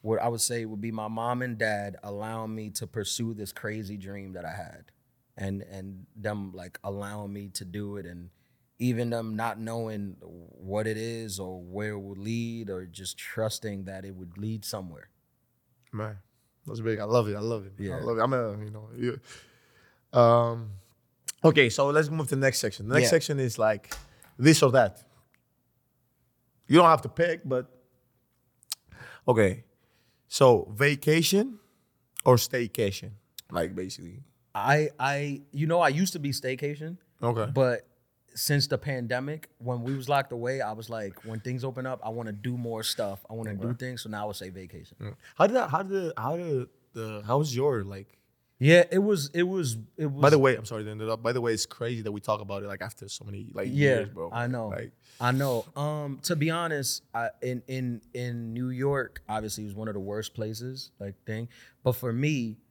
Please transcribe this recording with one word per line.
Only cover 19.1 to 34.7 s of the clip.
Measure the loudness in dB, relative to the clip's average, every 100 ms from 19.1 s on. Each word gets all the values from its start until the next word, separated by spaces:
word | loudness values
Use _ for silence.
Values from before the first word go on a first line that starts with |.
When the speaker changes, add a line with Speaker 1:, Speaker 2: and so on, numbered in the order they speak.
| -4 -14 -20 -20 _ _ _ _ _ _ 8
Speaker 2:
um, | 8 8 4 -2 -8 -14 _ _ _ _ -14 4
okay, | 6 8 6
so | 6 4
let's | 4 4
move | -2 -2
to | 2
the |
next | 2 2
section. | -2 -4 2
The | 4
next | 6
Speaker 1:
Yeah. |
Speaker 2:
section | 4 2 0
is, | -2 2
like, | 2 2 -4 -14 -14 -20 -20 4
this | 8 8
or | 8
that. | 8 4 2 _ _ _ _ _ _ _ _ _ _ _ _ _ _ _ _ 6
You | 10
don't | 10
have | 8
to | 4
pick, | 0 0 0 0
but | -2 -2 _ _ _ _ _ _ _ _ _ _ -14 _ -20 -20 -4 2
okay. | 6 4 2 -12 _ _ _ _ _ _
So | 6 8 8 4 2
vacation | 2 2 4 4 4 4 2 -6 _ _ _ _ _ 0 6
or | 6
staycation? | 4 -2 -2 0 -2 -2 -12 -16 _ -20 _
Like, | -4 -2 -4
basically. | -8 -10 -14 -16 -20 _ _
Speaker 1:
I, | -2 2